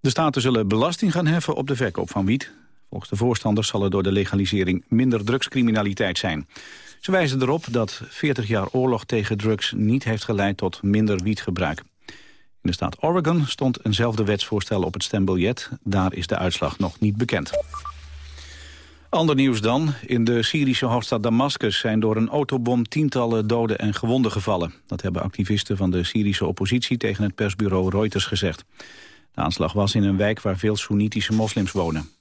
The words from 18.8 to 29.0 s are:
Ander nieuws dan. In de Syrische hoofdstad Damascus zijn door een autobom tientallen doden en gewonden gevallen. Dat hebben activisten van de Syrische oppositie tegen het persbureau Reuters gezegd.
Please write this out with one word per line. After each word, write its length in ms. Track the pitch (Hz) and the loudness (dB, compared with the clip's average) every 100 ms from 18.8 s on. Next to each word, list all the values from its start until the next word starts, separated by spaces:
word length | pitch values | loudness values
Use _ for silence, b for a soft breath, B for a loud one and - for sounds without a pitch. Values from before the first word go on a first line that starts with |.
| B B B | B B B
Ander 260 | 151 165 | 0 4
nieuws 260 | 135 135 113 | 4 4 4
dan. 340 | 110 127 160 139 - | 2 2 0 -2 -2
In 180 | 123 | 2
de 180 | 113 117 | 4 2
Syrische 440 | 113 160 135 123 127 | 2 2 2 2 2
hoofdstad 360 | 120 - 117 | 0 0 0
Damascus 560 | 113 113 139 - 113 - | 2 2 2 0 0 0
zijn 220 | 117 110 | 0 2
door 160 | 110 110 | 2 2
een 120 | 113 | 0
autobom 600 | 147 139 135 117 123 113 | 0 0 0 2 2 2
tientallen 580 | 151 151 131 117 113 107 | 2 2 2 2 2 2
doden 320 | 117 117 107 | 2 2 0
en 160 | 107 | 0
gewonden 380 | 101 113 131 117 | 0 0 2 2
gevallen. 420 | 104 95 92 85 - _ | 0 0 0 -2 -6 _
Dat 160 | - | -6
hebben 200 | 95 87 | -4 -2
activisten 540 | 98 - 95 104 - 95 | -4 -2 0 0 0 0
van 140 | 95 | 0
de 140 | 90 | 0
Syrische 420 | 90 110 101 95 90 | 0 0 0 0 -2
oppositie 500 | 92 98 123 - 120 | -2 0 0 0 -2
tegen 280 | 110 98 | -2 0
het 100 | 104 | -2
persbureau 560 | - 104 98 104 92 92 | 0 -2 0 0 2 2
Reuters 340 | 98 107 101 | 0 0 -2
gezegd. 400 | - 92 95 80 - B B B | -2 -2 -2 -4 -14 B B B